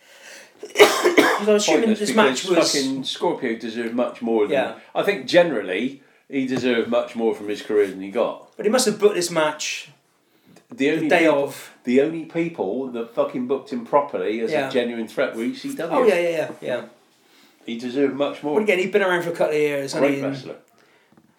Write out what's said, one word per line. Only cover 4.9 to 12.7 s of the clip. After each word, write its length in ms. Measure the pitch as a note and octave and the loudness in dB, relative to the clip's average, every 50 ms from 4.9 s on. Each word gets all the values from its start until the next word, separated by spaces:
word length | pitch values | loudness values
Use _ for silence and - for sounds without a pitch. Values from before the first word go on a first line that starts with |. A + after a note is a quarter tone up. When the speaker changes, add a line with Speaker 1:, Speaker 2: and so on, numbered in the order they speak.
| - | -4
Speaker 2:
I 80 | E3+ D3+ | -4 -2
think 240 | G3+ G3+ - B2+ | 0 -2 -2 -2
generally 760 | B2+ C#3+ F3 F3 E3+ C3+ G#2+ G2 F#2 F#2 F#2 B2 C3+ C#3 - _ _ _ _ _ - | 2 6 6 6 6 2 -4 -4 -4 -4 -4 -4 -4 -6 -10 _ _ _ _ _ -8
he 180 | C#3 C#3 C3 | -4 -4 -2
deserved 420 | B2 C3 B2 A#2+ C3 A#2+ A#2 G#2+ A2+ | -2 -2 -2 0 0 2 2 0 0
much 260 | A#2 A#2+ A#2+ - - | 0 0 0 -2 -4
more 200 | A#2 A2+ A2+ G#2 | -2 0 0 0
from 140 | G2+ G#2 G2+ | -2 -4 -8
his 140 | G#2 G2+ - | -8 -8 -6
career 240 | - A2 G#2 G2+ | 0 2 2 2
than 140 | G2 F#2 F#2+ | 2 0 -8
he 100 | G2 G2 | -10 -6
got. 460 | G2+ A#2+ - - - - - - _ | -2 0 0 0 -2 -6 -14 -20 _
Speaker 1:
But 100 | - - | -4 -2
he 60 | G#3 G#3+ | 2 2
must 140 | G#3 G#3+ | 2 2
have 120 | G#3+ G3 - | 2 0 4
booked 160 | G3+ G#3 G3+ | 4 2 4
this 160 | F3+ F3 E3+ | 2 -4 -2
match 600 | F3 D#3+ D#3 D3+ D3+ - - - - - - - - _ _ _ _ _ _ _ _ _ _ _ - - _ - | 0 0 0 0 0 -4 -6 -8 -8 -8 -10 -16 -20 _ _ _ _ _ _ _ _ _ _ _ -20 -20 _ -14
Speaker 2:
The 200 | B2+ A2+ C3+ C#3+ | -6 -2 0 0
only 120 | D#3 D#3+ E3 | 2 2 0
Speaker 1:
the 60 | D3 | 2
day 100 | F3+ F3 E3 | 4 4 4
Speaker 2:
people, 180 | D#3 D3 C#3 C#3+ | 4 4 2 0
Speaker 1:
of. 300 | C#3 - - - - - _ - | -2 -4 -10 -16 -20 -20 _ -2
Speaker 2:
the 160 | A#2+ B2 B2+ | 2 4 4
only 240 | C#3+ D#3+ E3 E3 D3+ | 4 4 2 -4 -8
people 640 | - - E3+ E3+ E3+ - - G2 F#2 | -8 -4 -4 -4 -4 -4 -4 -4 -4